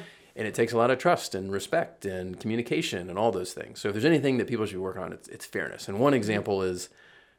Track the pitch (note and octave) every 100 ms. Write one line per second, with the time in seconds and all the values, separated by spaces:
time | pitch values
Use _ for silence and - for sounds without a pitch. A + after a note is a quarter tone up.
0 | E3 - - - G#2+ - A#2+ A#2+ A#2+ B2+
1 | F3 E3 - F#2+ F#2+ G2 - D#3+ - -
2 | G2 F#2 F#2 F2+ A2 A2+ A#2 D#3 E3+ G2+
3 | F2+ F2+ A2+ F#2+ F#2 - - - G#2 G2+
4 | C3+ D#3+ C#3 B2+ F#2+ A#2 G#2 F#2 F#2+ F#2+
5 | F2 F2 - - - - D2 - - G2+
6 | C#3 C3+ G#2+ G#2 G2+ G2 F#2 F2+ - -
7 | - - _